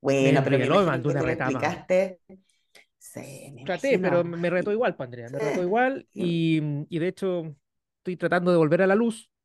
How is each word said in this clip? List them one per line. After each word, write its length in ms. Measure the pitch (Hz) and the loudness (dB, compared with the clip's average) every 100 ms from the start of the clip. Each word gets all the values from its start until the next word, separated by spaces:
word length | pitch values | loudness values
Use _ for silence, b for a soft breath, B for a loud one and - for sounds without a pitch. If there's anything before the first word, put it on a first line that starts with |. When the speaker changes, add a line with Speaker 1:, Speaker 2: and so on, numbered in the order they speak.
Speaker 1:
Bueno, 400 | 143 139 135 135 | 0 2 4 4
pero 60 | 135 135 | 4 2
me 60 | |
Speaker 2:
enrieló, 160 | 123 175 | 4 2
me 60 | 185 | 2
mandó 240 | 135 131 | 0 -2
Speaker 1:
imagino 0 | |
que 0 | |
Speaker 2:
una 100 | 143 | -2
Speaker 1:
tú 60 | 160 | -2
le 60 | |
Speaker 2:
retama. 180 | 165 131 | -2 -2
Speaker 1:
explicaste. 720 | 131 147 180 - 185 190 - _ - _ b b b b _ | -2 -4 -6 -2 0 0 -6 _ -20 _ b b b b _
Sí, 540 | - - 139 - - | -20 -18 -16 -18 -20
me 100 | - | -18
Speaker 2:
Traté, 300 | 131 175 - | -8 -4 0
Speaker 1:
imagino. 140 | 180 185 | 2 2
Speaker 2:
pero 140 | 175 | 0
me, 120 | 170 170 | 0 -2
me 140 | 170 | -2
retó 200 | 180 175 | 0 0
Speaker 1:
Y 40 | |
Speaker 2:
igual, 220 | 208 240 - | 0 -2 -2
po, 80 | |
Andrea, 240 | 127 120 117 | -10 -12 -10
me 60 | 139 | -4
Speaker 1:
sí, 60 | |
Speaker 2:
retó 180 | - - | -2 -2
igual 440 | 180 220 254 269 - | 0 2 0 -2 -12
Speaker 1:
y 460 | - 180 170 165 160 | -6 -2 0 2 0
Speaker 2:
y... 280 | 151 143 151 | 0 -6 -6
y 80 | 165 | -4
de 100 | 175 | -4
hecho 460 | 185 190 180 160 143 _ _ _ _ | -4 -4 -4 -6 -14 _ _ _ _
estoy 180 | - 180 | -10 -4
tratando 340 | 170 170 175 | 0 2 4
de 60 | 175 | 4
volver 240 | 156 170 | 4 4
a 40 | 190 | 4
la 60 | 196 | 4
luz 340 | 233 220 - _ | 2 -2 -14 _